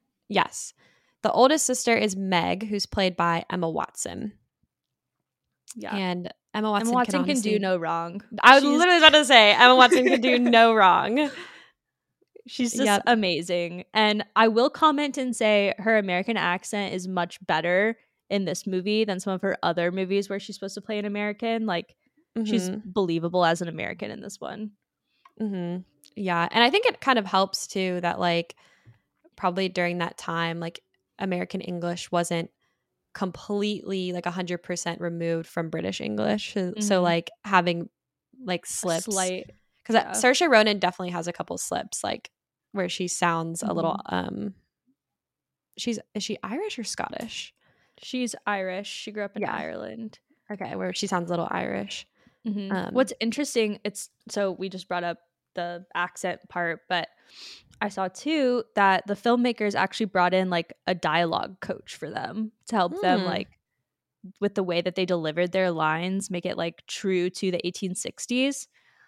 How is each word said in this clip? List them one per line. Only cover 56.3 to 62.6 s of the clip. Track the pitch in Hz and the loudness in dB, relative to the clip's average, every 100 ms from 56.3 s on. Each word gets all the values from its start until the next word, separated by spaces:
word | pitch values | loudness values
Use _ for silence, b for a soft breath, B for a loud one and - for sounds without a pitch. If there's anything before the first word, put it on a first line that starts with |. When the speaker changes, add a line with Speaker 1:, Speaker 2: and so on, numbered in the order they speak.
| - - | -8 -8
Speaker 2:
part, | 175 170 156 _ | -6 -4 -6 _
but | 180 160 _ B B B B B - | -4 -4 _ B B B B B -6
I | 208 | -6
saw | 202 190 | -4 -6
too | - 294 320 254 247 - - | -6 -2 0 2 0 -2 2
that | 196 185 - | 4 4 0
the | |
filmmakers | 202 240 247 240 233 208 | -2 2 2 2 0 -2
actually | 202 190 - 208 | 0 -2 -2 -2
brought | 185 175 | 2 2
in, | 185 185 | 2 0
like, | 170 170 - - | -2 -4 -8 -4
a | |
dialogue | 180 160 160 170 170 - 185 | -2 0 0 0 -2 -6 -10
coach | - - - - | -10 -10 -10 -14
for | - | -10
them | 190 - 208 220 - | -8 -8 -6 -8 -10